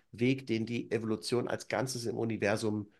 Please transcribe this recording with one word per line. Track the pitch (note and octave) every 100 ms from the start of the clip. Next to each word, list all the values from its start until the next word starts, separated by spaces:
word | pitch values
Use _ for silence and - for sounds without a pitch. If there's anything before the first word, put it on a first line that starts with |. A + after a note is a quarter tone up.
| _
Weg, | G2 B2 C3+ B2+
den | A2+ A2+
die | A#2+ A#2
Evolution | A#2+ A2 G#2+ - B2 -
als | A2 -
Ganzes | G#2+ C3 B2 A2+
im | G#2+
Universum | A2+ G#2+ G2+ G#2+ A2 G#2 G2+ _